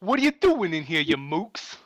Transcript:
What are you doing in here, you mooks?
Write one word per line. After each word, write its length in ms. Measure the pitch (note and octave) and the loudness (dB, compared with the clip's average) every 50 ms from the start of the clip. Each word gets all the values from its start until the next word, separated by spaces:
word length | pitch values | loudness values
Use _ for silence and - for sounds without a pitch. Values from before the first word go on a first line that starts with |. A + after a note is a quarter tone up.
What 200 | - F#3 B3+ C#4+ | 0 0 0 2
are 20 | |
you 80 | C4 D4+ | 2 0
doing 420 | D4 _ - F#4+ E4 C#4 G#3 F3 D#3+ | 0 _ 4 4 4 4 0 -2 -2
in 80 | D#3 D3+ | -4 -4
here, 160 | C3+ E3 D#3 | -2 -2 0
you 160 | D3 D#3 D#3 | 2 2 0
mooks? 600 | C#3 C#3 C#3+ D3+ E3 G#3 A3 _ - - - - - _ | -2 -2 -4 -4 -4 -4 -4 _ -16 -16 -16 -18 -20 _